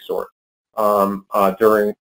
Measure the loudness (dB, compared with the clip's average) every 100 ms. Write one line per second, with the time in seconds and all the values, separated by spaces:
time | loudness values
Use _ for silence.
0 | -8 -8 -8 _ _ _ _ -4 0 2
1 | 0 -2 -6 -2 -2 2 2 2 0 -6